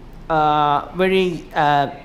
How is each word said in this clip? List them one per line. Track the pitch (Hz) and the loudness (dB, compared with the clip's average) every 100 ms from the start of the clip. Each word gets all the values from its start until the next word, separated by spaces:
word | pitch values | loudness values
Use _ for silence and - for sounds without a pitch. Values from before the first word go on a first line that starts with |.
| - - - | -18 -14 -2
uh, | 160 151 151 147 143 - 175 | 0 2 2 2 0 -2 -2
very, | 185 190 185 156 - | 0 2 0 -4 -6
uh, | 170 147 143 139 - | 0 2 2 0 -6